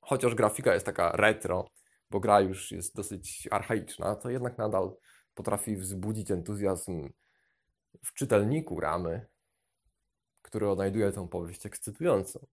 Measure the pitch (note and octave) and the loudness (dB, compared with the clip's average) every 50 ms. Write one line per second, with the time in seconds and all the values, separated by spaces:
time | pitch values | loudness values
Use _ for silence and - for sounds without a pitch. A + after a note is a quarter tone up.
0 | - - C#3 B2+ - B2 A2+ A2 A2+ G#2+ - - - - F#2 - - - G2+ - | 0 0 0 2 4 2 4 4 4 4 2 2 4 4 4 4 2 -2 -2 0
1 | F2+ E2+ - - G#2 G#2+ A2 - - F#2 F2+ F#2 - - _ - - _ _ _ | 0 0 2 4 4 4 4 4 0 -2 -2 -2 -2 -6 _ -20 -20 _ _ _
2 | _ _ - G2+ F#2 G#2+ G#2 G2+ G2 F#2 F#2+ F#2 - - - F2+ F2+ - - - | _ _ -4 -2 6 8 8 8 8 6 0 -4 -8 -10 -8 -6 -8 -8 -6 -6
3 | G2 - G#2 F2+ - - - - - - - G2+ G2 - A#2 G#2+ - - - - | -8 -8 -8 -8 -8 -8 -8 -8 -6 -2 -2 -2 0 0 -2 -2 -2 -6 -10 -6
4 | - G2 G#2 G#2 - B2+ B2 C3 B2 B2 A#2 - A2 G#2+ G#2 F#2+ F#2 F#2+ - - | -4 -4 -4 -4 -4 -6 -6 -4 -4 -6 -6 -4 -4 -2 0 0 -2 -2 -6 -12
5 | _ - - - _ _ _ - - - G2+ G2+ - - G#2+ F#2+ F#2 F#2 G2 F#2+ | _ -20 -20 -20 _ _ _ -8 -4 -2 -2 -2 -2 -2 -4 -4 -4 -6 -6 -4
6 | F2+ G#2 A2 A2 G2 - G2+ F2 E2 F#2+ G#2 G2+ G2+ G2 F#2+ F2+ - - F#2 E2 | -4 -4 -4 -4 -2 -2 -2 -2 -2 -4 -6 -2 0 0 0 -2 -4 -6 -6 -6
7 | C#2+ C#2 - _ _ _ _ _ _ _ _ _ _ _ _ _ _ _ _ - | -6 -8 -12 _ _ _ _ _ _ _ _ _ _ _ _ _ _ _ _ -8
8 | - - - - C#3+ - A#2+ G#2 G2+ G#2+ C3+ D#3+ D#3 - - - - D2+ D#2+ F2+ | -8 -8 -4 -4 0 4 4 4 4 4 0 0 -2 -4 -6 -4 -2 -2 -2 -2
9 | F2+ E2+ E2 G2 A2+ - _ _ _ _ _ _ _ _ _ _ _ _ _ _ | -2 -4 -6 -6 -8 -14 _ _ _ _ _ _ _ _ _ _ _ _ _ _
10 | _ _ _ _ _ _ _ _ _ - - G#2+ G#2+ G2+ G2 F2+ G2 G2 G2 A2 | _ _ _ _ _ _ _ _ _ -8 -4 -2 2 2 2 2 2 0 2 2
11 | G#2+ G2+ F#2+ G2+ F#2 E2+ - F2+ E2+ E2+ F2 - - G#2 - - - - G2+ - | 2 2 0 -2 -8 -6 -6 -6 -6 -6 -10 -10 -12 -10 -10 -8 -8 -8 -8 -2
12 | E3 F3 C3+ G2 F#2+ - - - - _ | 2 2 2 2 2 -2 -8 -10 -14 _